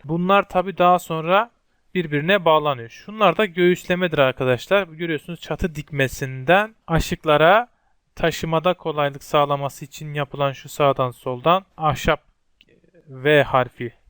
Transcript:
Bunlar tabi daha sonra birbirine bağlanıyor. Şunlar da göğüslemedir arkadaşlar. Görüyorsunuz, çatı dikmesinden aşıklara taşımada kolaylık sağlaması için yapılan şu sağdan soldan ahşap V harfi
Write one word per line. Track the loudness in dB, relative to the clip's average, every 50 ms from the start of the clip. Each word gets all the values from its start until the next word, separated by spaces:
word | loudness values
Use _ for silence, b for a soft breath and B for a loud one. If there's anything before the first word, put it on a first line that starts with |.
| -8
Bunlar | -6 -4 -2 0 2 2 2 2 0
tabi | -2 -4 -4 -4 -2 2
daha | 4 4 4 2
sonra | 0 -6 -8 -6 -2 0 0 0 0 -2 _ _ _ _ _ _ _ _ -6
birbirine | -6 -6 -2 -4 -2 0 0 0 2 4
bağlanıyor. | 4 4 4 2 0 -4 -6 -10 -18
Şunlar | -20 -20 -20 -12 -4 2 2 2 2
da | 2 -2
göğüslemedir | -2 0 2 4 4 2 2 -2 -4 -2 -2 0 -2 2 2
arkadaşlar. | 2 2 2 0 0 0 0 -2 0 0 0 0 0 -4
Görüyorsunuz, | -10 -10 -6 -6 -6 -6 -6 -10 -14 -14
çatı | -10 -10 -6 -4 -4 -6 -6
dikmesinden | -8 -12 -8 -2 -2 -2 -2 -2 -6 -10 -10 -10 -6 0 2 2 2 2 -2 _ _ _
aşıklara | -2 -2 -2 0 -2 -6 -4 0 2 4 6 6 6 6 4 2 _ _ _ _ _ _ _ _ _ _
taşımada | -2 -2 -2 -2 -2 -4 -2 -2 0 0 0 -2
kolaylık | _ -6 -6 -4 -2 -2 -2 -4 -8 -8
sağlaması | -2 2 2 2 2 0 -4 -4 -8 -10 -12 -18
için | -16 -16 -14 -14 -10 -6
yapılan | -6 -6 -6 -4 -4 -4 -4
şu | -4 -8 -16 -12
sağdan | -2 2 2 2 2 0 -2 -4
soldan | -6 _ -10 -10 -8 -2 0 0 0 0 -2 _ _
ahşap | -4 -2 -2 -2 0 0 -2 -2 -2 _ _ _ _ _ _ _ _ _ _ _ _ _ _ _ -20 _ -20
V | -14 -4 0 2 4 4
harfi | 2 2 0 0 0 -2 _ -12 -12 -12 _ _ _